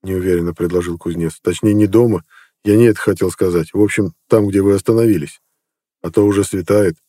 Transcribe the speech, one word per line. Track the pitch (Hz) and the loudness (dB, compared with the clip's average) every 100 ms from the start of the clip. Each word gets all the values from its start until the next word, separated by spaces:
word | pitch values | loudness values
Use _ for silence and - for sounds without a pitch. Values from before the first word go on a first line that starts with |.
неуверенно | 95 95 92 87 85 | -6 -4 0 -2 -2
предложил | 85 87 90 87 85 | -4 -2 -2 -4 -8
кузнец. | - 85 82 - | -8 -4 -6 -4
«Точнее, | - 87 110 | -6 -2 0
не | 104 104 | 2 2
дома. | 107 120 98 - _ _ _ | 2 2 -2 -8 _ _ _
Я | 104 104 | 0 4
не | 117 | 4
это | 107 | 2
хотел | - 92 95 | -2 -2 -4
сказать. | - 95 87 80 | -2 -2 -2 -4
В | 98 | -2
общем, | 104 - 98 - _ | 0 0 -4 -6 _
там, | 113 104 | 0 2
где | 98 | 0
вы | 98 | 2
остановились. | 98 - 113 117 92 73 - _ _ _ _ _ _ | 0 0 2 2 0 -4 -14 _ _ _ _ _ _
А | 85 | -4
то | 82 | 0
уже | 101 101 | 2 2
светает. | 98 98 87 104 98 80 | -2 -4 -2 0 0 -4